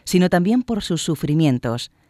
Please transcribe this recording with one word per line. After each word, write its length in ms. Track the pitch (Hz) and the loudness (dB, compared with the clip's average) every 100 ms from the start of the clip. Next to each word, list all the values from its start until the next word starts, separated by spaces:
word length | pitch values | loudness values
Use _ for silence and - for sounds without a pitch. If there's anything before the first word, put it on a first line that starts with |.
sino 260 | - 185 180 | -2 2 4
también 320 | 175 180 254 | 2 2 0
por 200 | 240 220 | 0 -6
sus 200 | - 165 | -4 -4
sufrimientos. 880 | - 156 147 151 156 123 120 120 - _ _ | -2 -4 0 2 2 2 -2 -6 -8 _ _